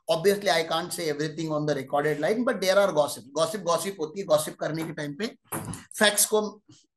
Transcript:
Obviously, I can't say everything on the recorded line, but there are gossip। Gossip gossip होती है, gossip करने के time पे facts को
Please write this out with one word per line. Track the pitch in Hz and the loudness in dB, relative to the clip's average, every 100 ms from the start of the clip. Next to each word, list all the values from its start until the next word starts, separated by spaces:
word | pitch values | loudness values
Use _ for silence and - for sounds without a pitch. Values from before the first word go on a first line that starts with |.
| - | -2
Obviously, | 165 185 196 202 | 2 4 4 2
I | 165 | 2
can't | 160 165 175 | 2 -2 -2
say | - 165 | -4 -4
everything | 143 156 151 160 | -2 -4 -4 -4
on | 151 151 | -2 0
the | 135 | -2
recorded | 131 143 151 143 | 0 0 0 0
line, | 156 220 247 | 0 0 0
but | 214 | 0
there | 185 190 | 2 4
are | 196 | 4
gossip। | 151 143 139 120 | 4 0 -2 -8
Gossip | 139 160 208 | -2 -2 -2
gossip | 170 165 190 196 | 0 0 0 -6
होती | 151 196 | -8 -6
है, | 165 | 2
gossip | 151 151 165 | 2 2 -6
करने | 160 156 | -4 -4
के | 160 | -6
time | 156 147 | -6 -8
पे | 143 226 - _ - - - - - | -6 -8 -8 _ -10 -8 -10 -12 2
facts | 208 208 - | 2 4 2
को | 214 208 - _ - _ | 2 -2 -10 _ -20 _